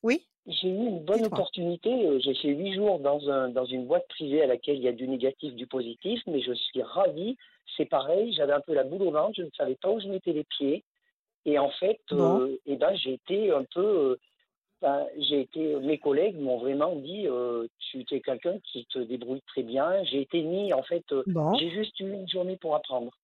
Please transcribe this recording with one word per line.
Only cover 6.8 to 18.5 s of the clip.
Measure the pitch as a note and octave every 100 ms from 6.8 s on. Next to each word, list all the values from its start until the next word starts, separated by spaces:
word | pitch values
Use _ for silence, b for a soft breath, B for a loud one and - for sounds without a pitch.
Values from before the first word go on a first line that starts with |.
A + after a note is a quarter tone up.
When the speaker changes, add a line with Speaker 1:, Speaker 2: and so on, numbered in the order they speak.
Speaker 2:
ravi. | B2 - F#3+ D3+ G3 C4 b b - -
C'est |
pareil, | D3+ D3+ C3+ F3+ A#3
j'avais | G#3 C#3+
un | C#3+
peu | -
la | D3+
boule | C3 F3
au | F#3+
ventre, | D3+ F3+ G3+
je |
ne | E3+ -
savais | C3+ C3
pas | F3+
où | A3+
je | G3
mettais | F#3+ F3+
les | D3+
pieds | D3+ - C#3 E3 _ _ _ _ _ _ -
et | D3
en | C#3
fait, | - F#3 A3 -
Speaker 1:
Bon. | C#3+ C3+ C3
Speaker 2:
heu, | C3 C3 -
eh | C#3
ben, | D3+ F#3+
j'ai | C3
été | C3 - F#3+ G#3+
un | D3+ C3+
peu, | F3 G#3 G3 C#3
heu, | B2 _ _ _ _ _ _
ben, | C#3+ C#3 C#3+ -
j'ai | C#3+ D3
été, | B2+ - D#3 D3
mes | C3+ D3
collègues | - C#3 G3 F3
m'ont | C3+ B2
vraiment | B2 C#3 D#3 E3
dit, | C3+ G3 F#3+
heu : « | B2 B2 A#2+ A2+ _
Tu, | - C3 B2
tu | C#3
es |
quelqu'un | - B2 F3